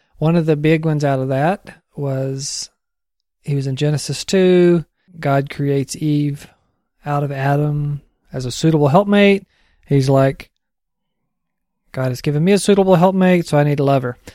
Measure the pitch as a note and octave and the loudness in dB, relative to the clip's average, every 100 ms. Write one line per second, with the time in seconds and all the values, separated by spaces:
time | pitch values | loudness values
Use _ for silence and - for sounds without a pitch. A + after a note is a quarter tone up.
0 | _ - D3+ E3+ D#3+ D3 D#3 D#3+ D#3+ D3 | _ -4 0 0 0 0 2 0 0 -2
1 | C#3+ C3+ C3 C3+ D#3 G#3 - - _ - | -2 -2 -2 -2 -2 -4 -8 -20 _ -10
2 | C#3 C3+ C3+ C3+ C#3 - - _ _ _ | -6 -6 -6 -8 -10 -10 -14 _ _ _
3 | _ _ _ _ - C#3 C3+ C3 D3 D3 | _ _ _ _ -6 -4 -4 -4 -2 -2
4 | - C#3 - G3 F#3 F3+ F3 F3 - _ | -4 -8 -2 2 4 4 4 2 -2 _
5 | _ E3 C#3+ C#3 C#3 - C#3 C#3 C3 - | _ -8 -2 0 -2 -4 -2 -2 -4 -4
6 | D#3 D3 D3 C#3+ - _ _ _ _ _ | -2 0 -2 -6 -14 _ _ _ _ _
7 | D3 C#3+ C#3+ C3+ C#3 C#3+ D3 D3 D3 C#3+ | -6 -4 -4 -4 -2 0 0 -2 -4 -8
8 | - _ _ C3 B2+ - D#3+ D#3 C#3+ E3+ | -12 _ _ -10 -8 -2 0 2 4 2
9 | G3+ G3+ G3+ G3+ - _ _ _ - C#3+ | 2 4 4 2 -4 _ _ _ -2 0
10 | C3+ C3+ C3+ C3+ - _ _ _ _ _ | 2 2 2 -2 -12 _ _ _ _ _
11 | _ _ _ _ _ _ _ _ _ B2+ | _ _ _ _ _ _ _ _ _ -8
12 | C3 B2 D3+ D3 F3 G3+ - G3+ F#3+ F3 | -6 -4 -4 0 2 2 2 2 4 4
13 | F#3+ F#3+ F#3 F3+ E3+ D3 D3 D3 C#3 C#3 | 4 4 2 2 2 0 2 0 0 0
14 | B2 - - | -2 -8 -16